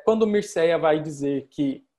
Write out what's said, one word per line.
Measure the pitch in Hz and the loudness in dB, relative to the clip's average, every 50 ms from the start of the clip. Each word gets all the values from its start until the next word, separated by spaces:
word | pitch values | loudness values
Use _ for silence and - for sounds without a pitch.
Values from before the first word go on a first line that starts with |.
| - | 0
quando | 220 226 220 220 | 0 2 2 0
Mircea | 214 208 208 202 - - 175 165 170 165 151 | 0 0 -2 -2 -2 -2 0 2 2 2 2
vai | 160 156 151 156 | 2 2 2 2
dizer | 151 160 147 139 139 139 143 135 - - | -2 -6 -8 -6 -4 -2 -2 -4 -6 -8
que | _ - 143 135 127 - - _ _ | _ -4 -4 -4 -4 -6 -14 _ _